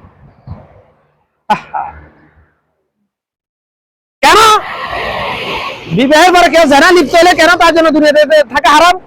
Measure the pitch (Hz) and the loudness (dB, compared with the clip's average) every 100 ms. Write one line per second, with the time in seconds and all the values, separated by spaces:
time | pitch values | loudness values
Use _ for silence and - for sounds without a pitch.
0 | - _ - _ - - - _ _ _ | -20 _ -20 _ -20 -20 -20 _ _ _
1 | _ _ _ _ - 214 - - - - | _ _ _ _ -8 -6 -6 -12 -12 -16
2 | - _ _ _ _ _ _ _ _ _ | -20 _ _ _ _ _ _ _ _ _
3 | _ _ _ _ _ _ _ _ _ _ | _ _ _ _ _ _ _ _ _ _
4 | _ _ 285 370 440 427 - - - - | _ _ 0 2 2 0 -4 -12 -12 -10
5 | - - - - - - - - - 170 | -10 -10 -10 -10 -12 -12 -12 -16 -8 -4
6 | 262 302 359 359 349 320 311 285 339 359 | 0 2 2 2 2 2 2 2 4 2
7 | 269 339 349 349 320 349 339 320 320 302 | 2 2 2 2 0 2 2 2 0 0
8 | 302 294 294 311 285 262 320 294 339 359 | 0 0 2 0 0 -2 0 2 2 0